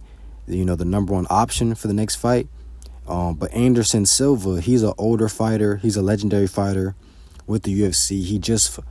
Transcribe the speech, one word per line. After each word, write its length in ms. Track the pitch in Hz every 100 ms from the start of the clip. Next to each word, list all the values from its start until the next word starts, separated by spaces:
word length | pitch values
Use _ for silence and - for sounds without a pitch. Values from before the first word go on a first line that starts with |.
| - - - - -
you 160 | 90
know, 140 | 92 85
the 80 | 87
number 260 | 101 92
one 160 | 98 85
option 460 | 95 113 - 117 113
for 120 | 107
the 40 |
next 220 | 104 107 -
fight. 320 | 120 123 - - - - - - -
Um, 300 | 87 87 78
but 180 | -
Anderson 520 | - 127 120 104 113 98
Silva, 560 | - 139 131 95 90
he's 200 | 87 123
an 120 | 90 -
older 300 | 107 113 110
fighter. 480 | - 110 110 104 101
He's 220 | 110 101
a 40 |
legendary 460 | 95 104 104 101 98
fighter 480 | - 98 95 95 101 - - - - -
with 180 | 107
the 80 | 104
U 160 | 95 143
F 60 |
C. 280 | - - 98
He 180 | 90 104
just 400 | 92 113 - -
f-, 60 | -